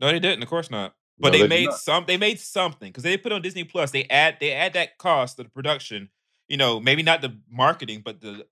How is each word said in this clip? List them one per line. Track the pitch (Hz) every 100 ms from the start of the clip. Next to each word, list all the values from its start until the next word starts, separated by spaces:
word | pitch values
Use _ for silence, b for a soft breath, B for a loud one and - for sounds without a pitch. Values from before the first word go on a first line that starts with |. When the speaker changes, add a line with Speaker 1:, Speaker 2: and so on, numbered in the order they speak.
Speaker 1:
No, | 135
they | 165
didn't. | 196 151
Of | 117
course | 165 160
not. | 107 95 - _ _
But | 143
Speaker 2:
No, |
Speaker 1:
they | 151
Speaker 2:
they |
did | -
Speaker 1:
made | 170 175
Speaker 2:
not. | -
Speaker 1:
some, | - 165 175
they | 180
made | 208 233
something, | - 202 180 147 101
'cause | 127
they | 160 190
put | 233
on | 208
Disney | 170 175
Plus, | 170 180 143
they | 139 -
add, | 139 160 156
they | 147
add | 135 180
that | 180 160 _
cost | 185 151 123 -
to |
the | 113
production, | 139 147 147 - 104 98 _ _ _ _
you | 143
know, | 127 110
maybe | 123 147
not | 160 165
the | 135 107 _
marketing, | 120 139 165 110 107
but | 113 98
the, | 107 104 -